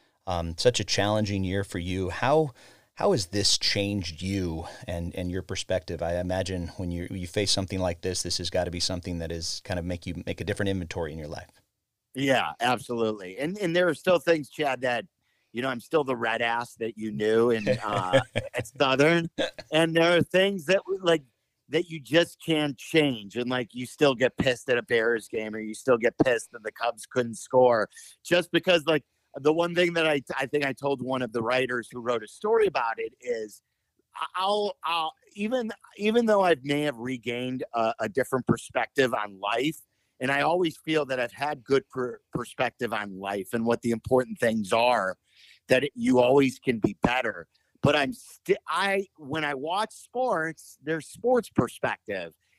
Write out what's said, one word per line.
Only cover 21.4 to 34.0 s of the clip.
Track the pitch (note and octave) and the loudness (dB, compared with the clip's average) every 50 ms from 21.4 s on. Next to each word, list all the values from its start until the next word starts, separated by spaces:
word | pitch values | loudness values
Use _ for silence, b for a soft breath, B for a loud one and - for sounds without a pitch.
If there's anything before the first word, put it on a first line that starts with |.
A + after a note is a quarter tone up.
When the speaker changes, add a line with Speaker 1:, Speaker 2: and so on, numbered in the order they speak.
| _ _ _ _ _ _ | _ _ _ _ _ _
Speaker 2:
that | C#3 D#3+ F3 E3 | -2 -2 -2 -2
you | D#3+ D#3+ | -6 -12
just | C3+ A2 C3+ E3 E3+ E3 - _ - | -6 2 4 4 4 2 -2 _ -4
can't | - E3 D3+ D3+ D3 C3+ - | -2 0 0 0 -2 -2 -6
change. | - - - D#3+ D3+ C#3+ B2+ A2 G#2 G2 F#2+ | -10 2 4 4 4 4 2 -2 -6 -8 -6
And, | A#2 A#2+ A#2+ | -4 -2 -2
like, | B2+ B2+ B2 G2 - | -2 -2 -2 -4 -8
you | B2 B2+ | -10 -10
still | A#2 - - D3+ C#3+ C3 | -10 0 4 4 4 4
get | A2 C3 A#2+ - - | 4 2 0 0 2
pissed | - C3+ B2 A#2 - - | 0 0 0 0 0 0
at | B2+ A#2+ | 0 0
a | A2 | 0
Bears | - B2 A#2 A2 A2+ A#2+ A2 - - | 0 0 2 2 2 0 0 -2 -6
game, | - A2+ A2 A2 G#2+ | -6 -6 -6 -6 -8
or | A2 | -8
you | G#2+ G#2+ A2 | -8 -8 -10
still | - - - B2+ A#2 | -6 2 2 2 4
get | A2 A#2 - - C#3+ | 4 0 2 2 2
pissed | C3 A#2+ A2 - - - | 2 2 0 -2 -8 -16
that | A#2 G#2+ | -12 -12
the | A2 - | -12 -8
Cubs | - A#2+ A#2+ A2+ A2 - | -4 -4 -4 -4 -4 -12
couldn't | - - B2+ B2 A#2 A2 | -4 -2 -2 -2 -2 -4
score, | - - - - B2+ B2+ B2 A#2+ A2 G2+ - B B B B B B _ | -10 -10 2 4 6 6 6 6 4 0 -2 B B B B B B _
just | - E3 F3 E3+ - - | 0 0 0 0 0 -2
because, | E3 - F#3 F3+ E3+ D3 | 0 2 4 4 4 4
like, | D#3+ D#3+ D3 - _ _ _ _ _ - C#3+ | 2 0 0 0 _ _ _ _ _ -16 0
the | C3+ D3+ D#3 | 2 2 4
one | E3 E3+ F3 E3+ | 4 2 0 2
thing | F3 F3+ F3 E3+ | 2 2 2 2
that | E3 D#3+ | 0 2
I, | D#3 D3+ C#3+ B2 - E3 C3 | 2 0 0 -2 -4 -6 -6
I | C#3 | -4
think | B2 - D3 C#3+ | -2 -2 -2 -2
I | C3+ C3 | -2 -4
told | - C3+ C#3+ C#3 B2 B2+ | -4 -2 -4 -2 -2 -2
one | B2+ C3 B2+ | -4 -4 -4
of | B2+ A2+ | -4 -4
the | G#2+ A#2+ A2+ | -4 -4 -2
writers | A#2 B2+ C3 C3 B2 B2 B2 A2 - - | 0 0 0 0 0 -2 -6 -6 -8 -12
who | B2 | -8
wrote | A#2 A#2+ A#2+ A2+ G#2+ | -2 -2 -2 -2 -2
a | G#2 | -6
story | - - - G#3+ A#3 A3+ G#3+ | -14 -6 -2 2 4 4 4
about | F#3+ C#3 C#3 B2 A#2 A2+ | 2 2 0 -2 -2 -4
it | A2+ A2+ A2+ - _ | -4 -6 -8 -10 _
is | B2 B2 A#2+ A2+ G#2+ G#2 - - _ _ _ _ _ _ _ _ | -6 -6 -4 -4 -4 -8 -12 -18 _ _ _ _ _ _ _ _